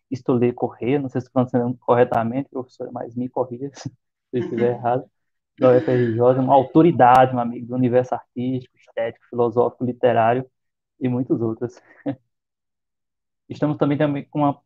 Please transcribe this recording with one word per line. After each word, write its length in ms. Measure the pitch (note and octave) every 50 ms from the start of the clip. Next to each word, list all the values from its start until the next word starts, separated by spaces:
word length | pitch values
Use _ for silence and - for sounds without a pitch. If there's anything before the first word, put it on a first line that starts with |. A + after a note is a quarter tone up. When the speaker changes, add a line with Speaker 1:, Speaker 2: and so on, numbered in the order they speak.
| _ -
Speaker 1:
Estolê 420 | C3 B2 - - C3+ A#2+ A#2+ B2 B2
Corrêa, 460 | - - A#2 - - A2+ A#2 C#3 D3
não 100 | C#3 C3
sei 120 | - B2+
se 60 | A#2+ -
estou 180 | - C3 B2
pronunciando 320 | B2+ - B2 A#2+ B2 B2+ -
corretamente, 720 | _ - B2 A#2+ B2 A#2+ A#2 A#2 A2+ A2+ A#2+ C3+ C#3 -
professora, 420 | - C3+ B2 - _ - B2+ -
mas 240 | A#2+ B2 - - A#2
me 120 | A#2+ B2 B2+
corrija 440 | - - - A#2 A#2+ A#2+ C3+ C#3+
<laughs> 20 | C3+
se 180 | - - C#3 - _ _ _ _ _ _ _
eu 100 | - B2
estiver 300 | A#2 - B2+ A2+ A#2+ A#2+
Speaker 2:
Uhum. 60 | A#2+ A#2
Speaker 1:
errado, 280 | A#2+ A#2+ B2 C3 D3 - _ _ _ _ _ _ _ _ _ -
da 120 | C3 B2+
U 20 | B2
F 160 | B2 - -
R 260 | B2+ B2 A#2+ A#2 A2
J, 240 | A2+ A#2+ B2 C3 C3
uma 140 | C3 C3 C#3
autoridade, 840 | C3+ B2+ - - D#3+ D#3+ F3 C#3 A#2+ B2+ B2 B2 B2+ C3 B2+ B2+
um 40 | B2
amigo 280 | A#2+ A#2 A#2+ B2+ A#2+ A#2
do 80 | B2
universo 380 | B2+ B2+ A#2+ A#2+ B2+ B2 - B2
artístico, 640 | A#2 - _ - B2 B2 B2+ C3 B2+ B2+ - _ _
estético, 480 | _ _ - A#2+ A2+ A#2 A2+ _ _ _
filosófico, 560 | - A#2+ A#2+ A#2+ A2 A#2+ A#2+ A#2+ - - B2+
literário 600 | A#2+ A#2+ - - B2 A2+ A#2 A2 A2+ A#2+ B2+ C3 - _ _ _ _ _ _ _ _ _ -
e 80 | C3+ B2+
muitos 340 | B2 B2 C3 - E3+ A#2
outros. 400 | A#2 A2 A2 - B2 A#2 - - _ _ _ _ -
<laughs> 140 | C#3 - - _ _ _ _ _ _ _ _ _ _ _ _ _ _ _ _ _ _ _ _ _ _ _ _ _ -
Estamos 300 | B2+ - D3+ D3+ D3 D3
também, 200 | D#3 C#3+ D3 C#3
também 280 | D#3 D3 C#3+ C#3 -
com 200 | _ - D3 D3
a 140 | C#3+ C#3 - _